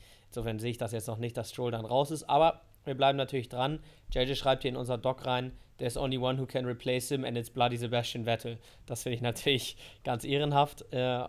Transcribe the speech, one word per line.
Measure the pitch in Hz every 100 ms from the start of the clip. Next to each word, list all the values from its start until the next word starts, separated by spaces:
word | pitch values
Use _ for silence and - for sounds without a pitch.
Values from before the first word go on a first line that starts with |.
| - - -
Insofern | - 117 110
sehe | 117
ich | 117
das | 117
jetzt | 117 107
noch | 110
nicht, | 120 120
dass | 113
Stroll | - 123
dann | 113 110
raus | 123 143
ist, | 156
aber | - 143 160 - - - -
wir | 131
bleiben | 139 139
natürlich | 131 135 110
dran. | 123 131 156 - - -
J | 127 127
J | 131
schreibt | 135 131
hier | 135
in | 127
unser | 123 123
Doc | 127 127 131
rein, | 123 127 - - -
„There's | 127 -
only | 139 131
one | 127 131
who | 127
can | 131 127
replace | 120 131 127 123
him | 139 127
and | 120
it's | 117
bloody | 127 123 120
Sebastian | 120 120 117 120 117
Vettel.“ | 117 117 117 - - -
Das | 120
finde | - 117
ich |
natürlich | 120 117 - 131 - - -
<laughs> | -
ganz | - 120
ehrenhaft, | 131 139 147 143 147 - -
äh, | 131 127 123